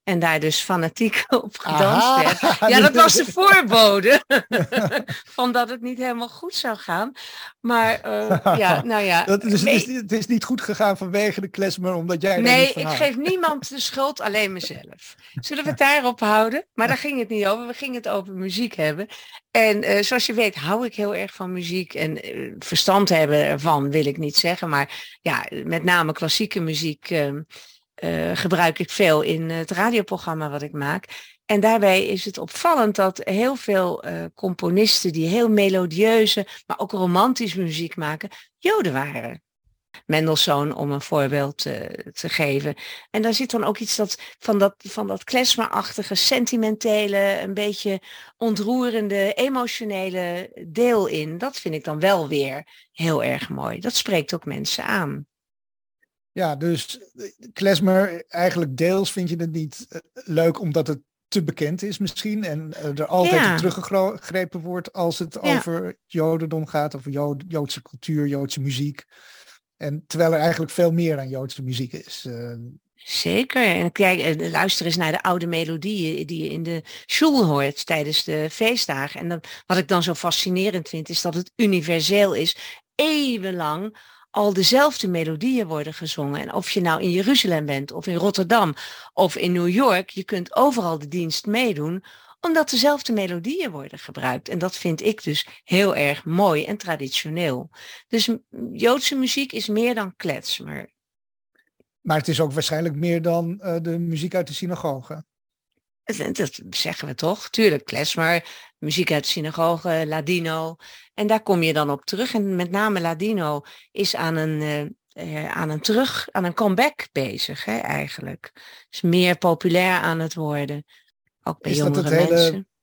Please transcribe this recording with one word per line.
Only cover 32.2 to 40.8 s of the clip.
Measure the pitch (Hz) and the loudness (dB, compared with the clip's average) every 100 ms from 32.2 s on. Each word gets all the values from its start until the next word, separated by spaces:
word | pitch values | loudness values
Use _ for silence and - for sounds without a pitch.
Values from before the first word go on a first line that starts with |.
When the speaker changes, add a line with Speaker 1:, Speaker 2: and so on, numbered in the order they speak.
| 202 | -6
Speaker 1:
het | - | -8
opvallend | 170 - 339 311 214 202 | -10 -2 2 4 4 2
dat | 190 - | 0 0
heel | - 190 254 269 | -2 0 0 -2
veel, | - 196 180 156 | 0 2 0 -2
eh, | 165 170 165 - | -8 -10 -10 -6
componisten | 185 175 175 185 214 - 185 | -6 -2 0 2 4 2 0
die | 160 160 | -2 0
heel | 220 233 | 2 4
melodieuze, | 208 196 185 180 165 220 226 208 208 196 - - | 4 4 2 0 2 4 6 4 2 -4 -10 -8
maar | - | -6
ook | 190 | -4
romantische | 196 185 180 240 254 214 175 | 0 2 4 4 2 -2 -2
muziek | 170 156 165 - | -4 -4 -8 -6
maken, | 151 156 202 - - _ | -6 -6 -10 -16 -20 _
Joden | 359 427 185 | 0 2 2
waren. | 131 143 127 117 - _ _ _ _ _ - - | -2 -4 -6 -10 -12 _ _ _ _ _ -12 -2
Mendelssohn, | 156 160 151 - 143 147 | 2 2 2 2 2 0
om | - | -4